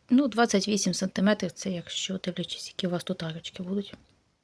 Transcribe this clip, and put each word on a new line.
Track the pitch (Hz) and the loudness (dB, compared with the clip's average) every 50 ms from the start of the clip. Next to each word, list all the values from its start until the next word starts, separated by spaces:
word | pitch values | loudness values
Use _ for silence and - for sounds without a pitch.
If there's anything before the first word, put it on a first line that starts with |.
| _ - | _ 4
ну, | 247 254 294 262 | 6 6 6 4
двадцять | 214 214 240 233 - 202 185 - | 4 4 4 4 4 2 2 2
вісім | 214 196 - 190 170 | 0 2 2 0 0
сантиметрів, | - 196 185 - - 185 208 214 208 - 175 | 0 -2 -2 0 2 4 4 4 4 0 -4
це | - - - 190 | -6 -6 -6 -6
якщо | 190 170 160 - - - - - 190 190 | -6 -6 -6 -8 -6 -6 -4 -4 -6 -6
дивлячись, | - 185 175 - 175 - - - - - | -4 -6 -4 -4 -6 -8 -8 -10 -12 -12
які | - - - 180 | -8 -4 -2 -2
у | |
вас | 175 170 - | -2 -2 -2
тут | - 185 - 170 | -4 -6 -4 -6
арочки | 160 160 165 - - - - 185 | -8 -8 -8 -10 -12 -10 -10 -6
будуть. | 180 196 202 202 - - - _ _ _ _ _ _ _ _ | -4 -4 -4 -4 -6 -10 -20 _ _ _ _ _ _ _ _